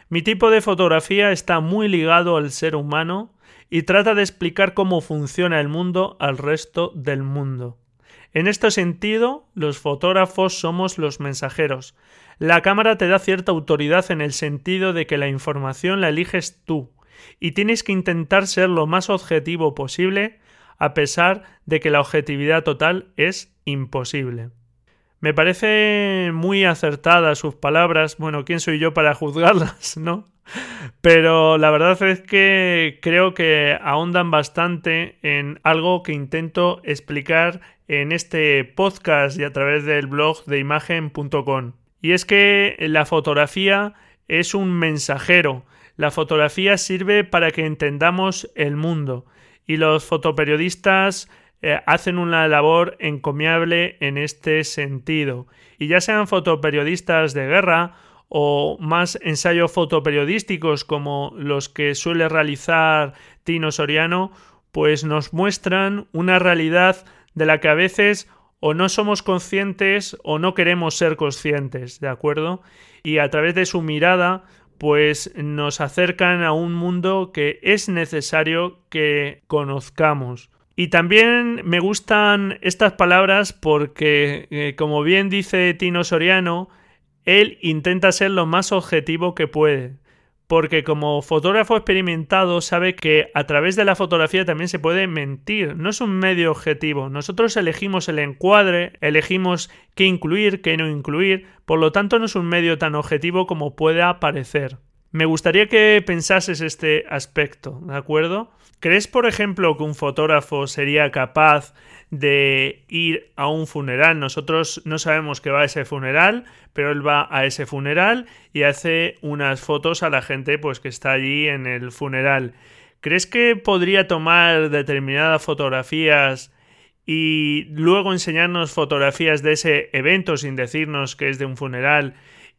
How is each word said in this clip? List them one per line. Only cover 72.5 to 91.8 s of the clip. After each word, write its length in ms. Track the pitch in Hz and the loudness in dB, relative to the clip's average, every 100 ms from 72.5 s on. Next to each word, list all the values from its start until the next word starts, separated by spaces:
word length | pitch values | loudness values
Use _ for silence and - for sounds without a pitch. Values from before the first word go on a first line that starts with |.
| 180 _ _ - _ | -6 _ _ -20 _
Y 160 | - 151 | -2 0
a 100 | 143 | 0
través 260 | 151 160 175 | 0 0 0
de 100 | 180 | -2
su 160 | 180 | -2
mirada, 640 | 160 151 170 185 175 185 - _ _ - | -4 0 2 2 2 -2 -8 _ _ -6
pues 560 | 147 147 151 147 - - | 0 2 2 0 -6 -10
nos 440 | 147 147 147 143 | -8 -6 -6 -4
acercan 640 | 143 - 180 175 180 180 | -4 0 -2 2 0 2
a 100 | 165 | 0
un 200 | 156 170 | 0 -2
mundo 580 | 170 175 180 180 190 185 | -4 -2 -2 -2 -2 -4
que 260 | 185 147 156 | -4 -4 -2
es 260 | - 208 208 | 0 0 0
necesario 920 | 180 160 160 139 160 156 165 180 180 _ | -4 -4 -6 -2 -2 0 0 -4 -8 _
que 540 | 165 151 147 143 139 - | -2 0 0 -2 -8 -6
conozcamos. 1040 | 151 139 139 - - 156 147 127 123 - _ _ - | -4 -2 -6 -8 0 0 0 -4 -12 -18 _ _ -6
Y 120 | 175 | 0
también 720 | 175 170 208 226 240 240 233 175 | 2 4 6 6 4 0 -4 0
me 140 | 175 | 0
gustan 800 | 185 208 - 214 208 202 196 - | 0 -2 0 2 4 2 0 -4
estas 320 | - 175 208 | -4 2 2
palabras 600 | - 175 180 190 196 196 | 4 4 6 6 2 0
porque, 920 | - 156 151 147 - 151 147 143 143 - | -2 2 2 0 -2 2 2 2 -2 -8
eh, 240 | 147 147 139 | -6 -6 -4
como 280 | 151 147 | -2 0
bien 260 | 151 190 196 | 2 2 2
dice 440 | 196 190 185 180 170 | -2 -2 0 0 0
Tino 280 | 180 175 | -2 -2
Soriano, 640 | 170 170 170 190 180 170 185 _ _ _ _ _ - | 0 0 2 2 0 -4 -8 _ _ _ _ _ 2
él 320 | 190 214 - | 4 4 2
intenta 500 | 170 156 151 185 190 | -4 -2 -2 2 2
ser 200 | 180 196 | 2 0
lo 140 | 190 165 | 0 0
más 260 | 170 190 | 0 0
objetivo 640 | 196 170 165 160 165 175 175 | -2 0 -2 -2 -2 -4 -2
que 120 | 156 | -4
puede. 500 | 151 151 139 127 135 _ _ _ _ - | 2 2 2 -4 -14 _ _ _ _ -2
Porque 360 | 165 156 160 | 0 2 0
como 380 | 151 151 147 147 | 0 -2 0 -2
fotógrafo 560 | 143 156 165 202 214 | 0 0 2 2 2
experimentado 800 | 226 | 0